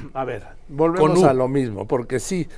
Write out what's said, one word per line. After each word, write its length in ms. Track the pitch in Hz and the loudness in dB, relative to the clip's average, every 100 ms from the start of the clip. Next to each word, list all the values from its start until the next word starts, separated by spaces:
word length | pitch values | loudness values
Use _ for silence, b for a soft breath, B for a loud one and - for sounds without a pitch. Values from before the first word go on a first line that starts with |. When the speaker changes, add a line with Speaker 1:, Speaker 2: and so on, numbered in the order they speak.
Speaker 1:
<clears throat> 140 | - | -6
a 100 | 131 | -8
ver, 200 | 131 117 - - - | -8 -8 -12 -18 -12
volvemos 420 | 139 165 175 156 | 0 2 4 4
Speaker 2:
Con 140 | 170 | 6
U. 20 | 165 | 4
Speaker 1:
a 80 | |
lo 120 | 131 127 | 4 2
mismo, 400 | 139 127 101 104 | 0 -2 -4 -4
porque 340 | 131 117 131 | -4 -2 -6
sí, 280 | - 185 147 | -4 -4 -6